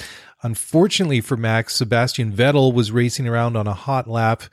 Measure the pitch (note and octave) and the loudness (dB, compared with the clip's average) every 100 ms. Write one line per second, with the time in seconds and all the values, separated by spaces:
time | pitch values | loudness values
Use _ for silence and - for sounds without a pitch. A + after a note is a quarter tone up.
0 | - - - _ A#2+ A2 - D#3 G3 - | -20 -20 -20 _ -8 -6 -2 2 2 2
1 | F3+ C3 - C3 A2+ A2+ A2+ - A#2 A#2 | 0 0 0 -2 0 0 -2 -4 0 0
2 | B2 - A2+ G2+ B2+ C#3+ C3 A#2+ G#2+ A#2 | 0 -2 -4 2 2 4 4 4 2 0
3 | A#2+ - B2 A#2 A#2 A#2 G#2 F#2+ - C3+ | 0 -2 -2 0 0 -2 -2 -4 -4 -4
4 | A2+ A2+ A2+ A2+ - | -2 0 0 0 -4